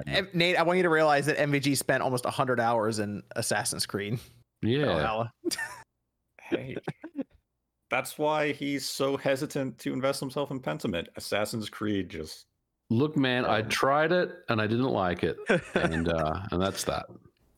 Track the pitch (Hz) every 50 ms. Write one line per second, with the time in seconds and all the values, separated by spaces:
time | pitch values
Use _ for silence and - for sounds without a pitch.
0 | - - - 196 190 - - 170 170 180 175 151 165 170 180 185 180 170 160 156
1 | 156 151 147 143 139 151 147 - 147 147 143 139 127 143 139 - - - 135 131
2 | - 131 127 120 - - - - 135 127 123 117 117 117 120 113 104 113 110 107
3 | 104 104 104 95 - - - 117 110 - 110 104 104 - - - - - - 98
4 | 101 104 127 113 - - - - _ _ _ - - 107 127 147 147 113 85 80
5 | 76 110 110 110 120 117 _ _ - 349 - - - - - - - _ _ _
6 | _ _ _ _ _ _ _ - - - 349 - 127 135 - - - - - _
7 | - 339 - 285 - _ _ _ _ _ _ _ _ _ _ _ _ - - 131
8 | 139 - - - 151 151 156 151 151 147 139 139 143 143 143 135 - - - -
9 | 139 139 139 131 - 139 139 131 151 135 - 147 135 131 - - - 143 135 127
10 | 131 139 139 - 147 131 - 147 139 - 139 127 - 151 156 156 - 131 85 85
11 | 82 - - - - - 104 101 107 104 - 113 104 - - - 110 107 104 98
12 | 90 - - 78 78 78 - - - _ _ _ _ _ _ _ _ - 117 113
13 | 147 151 151 147 135 127 123 127 123 - 107 110 110 107 - - 135 135 139 151
14 | 156 160 180 180 - - - - - - 120 110 107 104 117 117 131 127 123 107
15 | 92 90 90 - - 82 - - - - 196 160 - - - 180 - 85 80 82
16 | 82 85 82 80 78 76 78 90 95 - 85 87 95 98 92 - - - 71 80
17 | - - - - _ - _ _ _ _ _